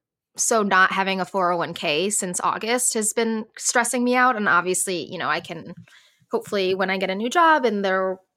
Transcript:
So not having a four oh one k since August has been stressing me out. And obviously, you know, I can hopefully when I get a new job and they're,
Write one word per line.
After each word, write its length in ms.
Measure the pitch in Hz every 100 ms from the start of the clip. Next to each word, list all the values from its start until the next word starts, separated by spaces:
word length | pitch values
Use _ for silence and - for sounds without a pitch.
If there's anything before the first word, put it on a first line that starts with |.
| _ _ _ -
So 260 | - 233
not 280 | 202 190 185
having 280 | 185 190 190
a 60 | 180
four 260 | 196 175
oh 60 | 175
one 160 | 156
k 340 | 170 175 147 196
since 320 | 208 185 175
August 540 | 175 - 220 247 -
has 180 | 226 208
been 320 | - 226 220 220 -
stressing 440 | - 247 226 254
me 140 | 247 254
out. 200 | 254 220
And 120 | 208
obviously, 560 | 175 175 175 - 175
you 140 | - 175
know, 100 | 135
I 120 | 160
can 340 | 180 165 - - - - _ _ _
hopefully 440 | 226 - 202 185
when 140 | 190 190
I 80 | 190
get 140 | 185
a 40 |
new 140 | 190 240
job 380 | 349 330 302 247
and 180 | 202
they're, 340 | 196 190 190 185 _